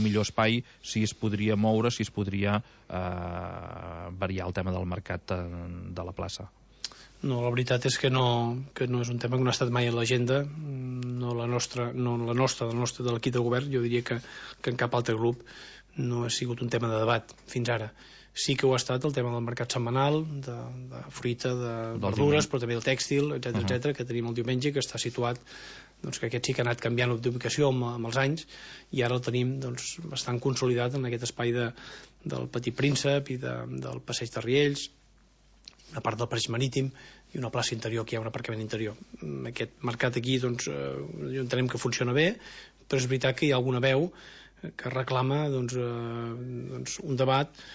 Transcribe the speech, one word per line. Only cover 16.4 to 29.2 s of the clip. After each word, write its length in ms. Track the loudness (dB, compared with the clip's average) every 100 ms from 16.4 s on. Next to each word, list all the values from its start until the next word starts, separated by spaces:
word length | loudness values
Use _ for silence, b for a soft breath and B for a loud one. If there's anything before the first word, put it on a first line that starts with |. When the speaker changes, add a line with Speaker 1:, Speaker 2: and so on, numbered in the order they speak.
| -2 -2
Speaker 2:
un 80 | 0
tema 160 | 0 2
de 100 | 2
debat 320 | 4 2 0 -14 -6
fins 180 | -2 0
ara. 220 | 0 -2 B B B B
Sí 220 | -4 0 4
que 80 |
ho 80 | 4
ha 60 | 4
estat 260 | 2 0
el 80 | 2
tema 200 | 0 0
del 80 | 0
mercat 320 | -2 -4 -2
setmanal, 480 | -2 0 4 4 4 0 -6 -8
de, 80 | -8 -10 -10 -12
de 120 | -12 -12
fruita, 400 | -4 -2 0 0
de 220 | 0 -2
Speaker 1:
Del 240 | -4 -4 -2
Speaker 2:
verdures, 480 | 0 4 6 6 4
Speaker 1:
diumenge. 20 |
Speaker 2:
però 80 | 0
també 140 | 0 0
del 80 | 0
tèxtil, 460 | 0 2 2 2 0
etcètera, 220 | -2 0
Speaker 1:
Mhm. 80 | 0
Speaker 2:
etcètera, 280 | 2 0 -2
que 60 | -2
tenim 220 | -2 -2
el 40 | -2
diumenge, 340 | 0 2 2
que 60 | 0
està 180 | -2 -4
situat, 380 | -4 0 0 -2 B B B B B -12
doncs, 180 | -8 -4
que 60 | -2
aquest 160 | -2 0
sí 80 |
que 80 | 0
ha 20 |
anat 160 | 0 0
canviant 360 | 0 2 2 2
d'ubicació 480 | 0 0 0 4 4
amb, 160 | 4
amb 220 | 0 -2 -2
els 100 | 2
anys, 300 | 2 2 -4 B B B B
i 100 | 0
ara 120 | 2
el 60 | 2